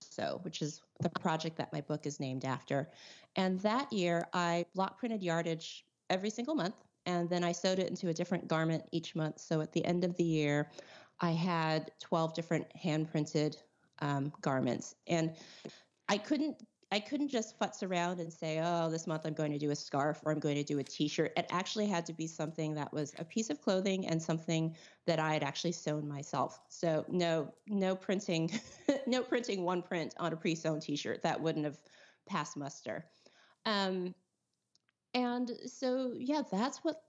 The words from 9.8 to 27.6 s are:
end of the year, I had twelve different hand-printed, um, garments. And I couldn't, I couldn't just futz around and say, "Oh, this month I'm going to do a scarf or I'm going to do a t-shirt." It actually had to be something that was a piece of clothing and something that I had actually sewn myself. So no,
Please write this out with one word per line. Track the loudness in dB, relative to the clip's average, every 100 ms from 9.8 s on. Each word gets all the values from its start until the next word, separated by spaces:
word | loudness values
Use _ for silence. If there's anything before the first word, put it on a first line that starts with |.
| 2
end | 2
of | 2 2
the |
year, | 4 4 4 4 0 -4 -16 -18 -20 -2
I | 2
had | 2 2 2 2 2 0 -10
twelve | 0 2 2
different | 0 0 0 0 -4
hand-printed, | 0 2 2 0 2 2 2 0 -12 _ _ -6
um, | -2 0 -2 -2
garments. | 0 2 2 0 -4 -12 -2
And | 2 2 -2 -14 -16 -16 -18 -20 _ 0
I | 0
couldn't, | 2 0 0 -4 -12 _ -2
I | -2
couldn't | 0 -2 0
just | 0 -2 -2
futz | -4 -2
around | -2 2 2 0
and | -6
say, | -6 -2 0
"Oh, | 2 2 2
this | 0 -2
month | -2 -2
I'm |
going | -2 0
to | 0
do | 0
a | 0
scarf | -2 0 2 0 0
or |
I'm | 0
going | 2 0
to |
do | 0 -2
a |
t-shirt." | -2 0 0 2 0 0
It | 0
actually | 0 -2 0 2
had | 2 -2
to |
be | -4 -6
something | -4 -6 -2 -2 -2
that | -2
was | -2 -4 -6
a | -4
piece | -2 -2
of | -2
clothing | 0 2 2 0 2
and | 0
something | 0 -2 0 0 0 -4 -14 -6 0
that | 2
I | 2
had | 2
actually | 0 -2 -2
sewn | -2 -2 -2 -2
myself. | -6 -4 -2 -2 -4 -18
So | -2 2 2 2
no, | 2 2 2 0 -6